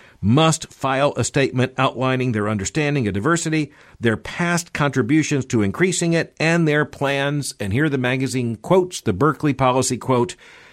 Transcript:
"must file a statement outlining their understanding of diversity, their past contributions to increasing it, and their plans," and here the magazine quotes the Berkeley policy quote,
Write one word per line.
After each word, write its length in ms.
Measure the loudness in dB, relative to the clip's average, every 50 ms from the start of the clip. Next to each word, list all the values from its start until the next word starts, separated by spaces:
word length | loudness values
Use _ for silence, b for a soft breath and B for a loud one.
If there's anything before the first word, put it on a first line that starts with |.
| B B B B
"must 500 | 2 2 4 4 4 4 2 0 -4 -12
file 440 | -10 -6 -4 -2 0 2 0 0 0
a 80 | -2 -4
statement 480 | -2 0 0 0 2 2 0 -2 0 0 0
outlining 540 | -2 -2 -2 -2 -2 -2 -2 0 0 -2
their 160 | 0 0 0 -2
understanding 580 | -2 -2 -4 -4 -4 -2 -2 0 0 0 0
of 80 | -2 -2
diversity, 560 | 0 0 0 0 0 0 -2 -2 -2 -2 -4 B B B B B B
their 200 | 0 0 0 0
past 560 | -4 -8 -6 -4 -2 0 -2 -2 -4 -4 -4
contributions 720 | -2 -2 0 0 0 0 2 2 2 2 2 0 -2 -2
to 160 | 0 0 0
increasing 500 | 2 0 0 0 0 0 0 0 0 0
it, 220 | 0 0 -2 -4 _ -4
and 300 | 0 0 2 2 2 2
their 160 | 2 2 0
plans," 720 | -2 -4 -4 -2 -2 -2 0 -2 -2 -2 -4 -4 -6 -8 -6
and 140 | -4 -2
here 160 | 0 0 0 0
the 80 | 0
magazine 600 | 0 0 0 0 -2 -2 -2 -2 -2 -2 -4 -4
quotes 440 | -4 -2 2 2 2 2 0 -4 -6
the 140 | -4 -2 0
Berkeley 400 | 2 2 0 2 0 0 -2 0
policy 420 | 2 2 2 2 2 0 0 -2
quote, 400 | -4 -2 0 2 2 2 0 B B B B B B B B